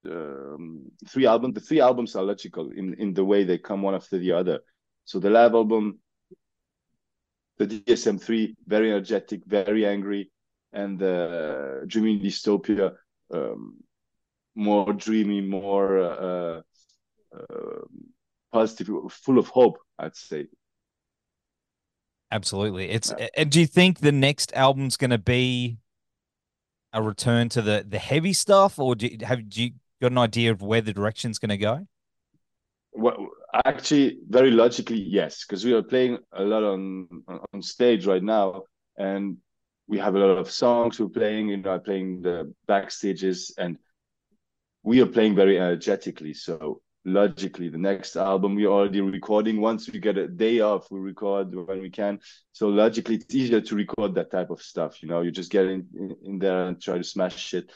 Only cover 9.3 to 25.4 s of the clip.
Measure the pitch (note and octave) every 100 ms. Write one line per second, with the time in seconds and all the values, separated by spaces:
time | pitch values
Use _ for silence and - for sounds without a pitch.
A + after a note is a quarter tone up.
9.3 | G2 - G#2 F#2+ A2 G2+ G2+ G2 G2+ F#2+
10.3 | _ _ _ _ G#2 G2+ F#2+ F#2+ F2+ E2+
11.3 | F2 D#2 C2+ C#2 C2+ D#2 A2 A2 G#2 G2
12.3 | - - G2+ - G2+ F#2+ - _ _ _
13.3 | E2+ B1+ G#1+ G#1+ G#1+ _ _ _ _ _
14.3 | _ _ A2 G#2 G#2 G2 G2+ A2 A2 G#2
15.3 | G2+ G2 G2 G2 G2 G2 F#2+ F2+ - F#2
16.3 | F2+ E2+ E2 - _ _ _ _ _ _
17.3 | - - - - - - - - _ _
18.3 | _ _ A2+ A2 - F#2+ F#2 F#2+ - -
19.3 | B2 - - A#2+ - _ - D#2 - -
20.3 | D2+ D2 _ _ _ _ _ _ _ _
21.3 | _ _ _ _ _ _ _ _ _ _
22.3 | G#2+ F#2 G2 G#2 F#2 F#2 A2 - - A#2
23.3 | - D#3 D3+ E3 F3 F#3 F3 D3 C#3+ C3+
24.3 | D3 - - C3 C3+ C3+ - C3 A#2+ F#2+
25.3 | B2